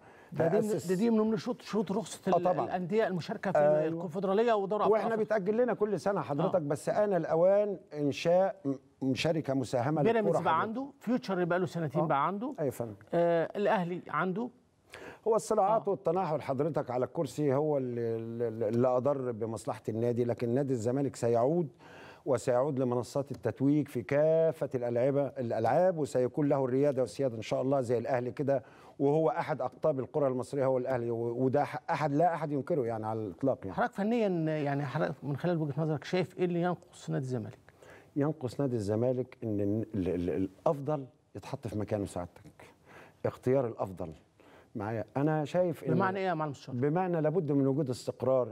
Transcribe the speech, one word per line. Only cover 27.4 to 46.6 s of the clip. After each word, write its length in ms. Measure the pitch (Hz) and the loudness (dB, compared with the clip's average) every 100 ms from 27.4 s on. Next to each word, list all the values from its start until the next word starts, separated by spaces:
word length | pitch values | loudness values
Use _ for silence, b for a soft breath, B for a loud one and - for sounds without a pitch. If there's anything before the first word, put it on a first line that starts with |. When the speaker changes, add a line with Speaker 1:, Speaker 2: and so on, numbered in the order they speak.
Speaker 2:
شاء 200 | - 135 | -4 -2
الله 200 | 131 139 | 2 2
زي 160 | 120 120 | 2 0
الأهلي 340 | 117 127 123 | 0 -2 -2
كده، 320 | 131 139 135 - B B B | -4 0 0 -2 B B B
وهو 300 | 139 156 156 | 2 4 2
أحد 320 | 165 143 131 | 0 -2 -2
أقطاب 380 | 127 - 160 135 | -4 -2 0 0
الكرة 280 | 117 156 135 | -2 0 0
المصرية 380 | 127 113 143 131 | 0 -4 0 2
هو 120 | 127 | 2
الأهلي، 340 | 123 127 117 | 0 -2 -2
و-، 320 | 113 120 120 | -2 -2 0
وده 200 | 131 143 | 2 2
ح-، 280 | 135 127 - | 0 -4 -4
أحد 220 | 165 151 | -2 0
لا 200 | 143 175 | 2 2
أحد 180 | 165 156 | 0 -4
ينكره 340 | 143 131 160 117 | -4 -2 -2 -2
يعني 200 | 110 110 | -2 -4
على 140 | 110 | -4
الإطلاق 380 | 107 82 135 117 | -6 -2 0 0
يعني. 100 | 95 | -4
Speaker 1:
حضرتك 200 | - 240 | -4 -4
فنيًا، 340 | - 208 240 208 170 156 156 | -2 -2 0 0 0 0 -2
يعني 280 | 143 139 139 | -2 -2 -2
حضرتك 300 | 151 170 - | -2 -2 -4
من 140 | 143 139 | -6 -2
خلال 200 | 175 170 | 0 0
وجهة 240 | 151 139 | -2 -2
نظرك 220 | 156 151 | -2 -2
شايف 340 | - 180 170 - | -2 -2 -2 -2
إيه 80 | 180 | -2
اللي 160 | 170 | 0
ينقص 480 | 180 175 - - - | 0 -2 -8 -14 -6
نادي 140 | 156 131 | -4 -2
الزمالك؟ 340 | 123 101 - - - B B B 151 | -4 -6 -12 -20 -20 B B B -2
Speaker 2:
ينقص 440 | 143 156 120 - | 0 0 -6 -2
نادي 160 | 139 120 | -2 0
الزمالك 600 | 98 107 123 127 123 - | 0 2 2 0 -4 -6
إن 160 | 117 104 | -4 0
ال-، 260 | 101 107 - 101 90 | 0 0 -2 -2 0
ال-، 220 | 87 87 | 0 0
الأفضل 760 | 80 95 - 165 143 139 151 131 _ _ 107 | 0 -2 -2 -4 -2 -2 -4 -6 _ _ -16
يتحط 320 | - - 110 | -12 -10 -6
في 120 | 104 | -6
مكانه 260 | 98 107 95 | -4 -4 -4
سعادتك، 600 | 90 87 - - - - _ B B B B 113 | -6 -10 -14 -20 -20 -20 _ B B B B -6
اختيار 420 | - 127 135 120 | -2 2 2 2
الأفضل 460 | 113 104 92 85 78 _ _ B B B 117 | -4 -6 -6 -10 -12 _ _ B B B -8
معايا. 300 | 104 113 - 135 | -4 -4 -4 -2
أنا 280 | 151 156 143 | 0 0 0
شايف 380 | 175 180 - | 0 0 -2
إن 100 | - | 0
Speaker 1:
بمعنى 260 | - 190 196 | 2 2 0
إيه 60 | 190 | -2
يا 80 | |
معلم 180 | 160 151 | -2 -4
الشاطر؟ 260 | 131 | -8